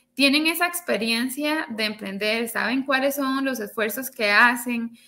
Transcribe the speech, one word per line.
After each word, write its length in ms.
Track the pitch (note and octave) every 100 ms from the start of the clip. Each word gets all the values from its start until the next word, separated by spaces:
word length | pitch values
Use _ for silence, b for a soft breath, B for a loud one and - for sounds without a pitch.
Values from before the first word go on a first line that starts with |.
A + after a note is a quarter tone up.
| b
tienen 340 | - C#4 D4 D#4+
esa 180 | E4+ F4
experiencia 1000 | F4 - G#3+ A3+ A3+ B3+ C#4+ D4 D#4 -
de 160 | G#3+
emprender, 640 | G#3+ G#3+ G3 G3 G#3+ A3+ A#3
saben 340 | G3+ G3+ C4
cuáles 320 | C4 C4 C#4
son 300 | C#4 C4+ C4+
los 160 | C4+ A#3
esfuerzos 500 | G3+ - G#3+ C4 C4
que 220 | - G#3
hacen, 640 | G#3 A#3+ B3 B3 A#3 A#3 A#3